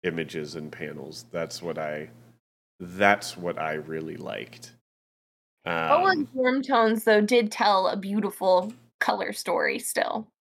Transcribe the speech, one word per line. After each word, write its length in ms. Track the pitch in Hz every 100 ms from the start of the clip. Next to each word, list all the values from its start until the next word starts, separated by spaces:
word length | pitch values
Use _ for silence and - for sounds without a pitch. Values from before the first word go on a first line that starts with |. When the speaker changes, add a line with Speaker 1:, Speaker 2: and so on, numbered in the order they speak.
Speaker 1:
images 540 | 90 82 78 82 73 80
and 140 | 76
panels, 520 | - 76 73 69 78 -
that's 320 | 87 78 -
what 160 | 85 80
I, 320 | 78 76 78 - - _ _ _ _ _
that's 560 | 87 90 101 104 - -
what 220 | 87 80
I 160 | 80
really 420 | 78 76 80 80 -
liked. 560 | - 50 - - - _ _ _ _ _ _ _ _ _
Um, 100 | - 82 82
Speaker 2:
Owen's 360 | 311 381 359 285
warm 260 | 262 254 262
tones, 420 | 269 277 226 220
though, 160 | 226 214
did 320 | 208 247 214
tell 340 | - 214 196 185
a 80 | 202
beautiful 760 | 190 202 202 - 185 180 202 233 _ _
color 340 | - 208 -
story 460 | 208 - 175 147 -
still. 480 | - - - - 220 _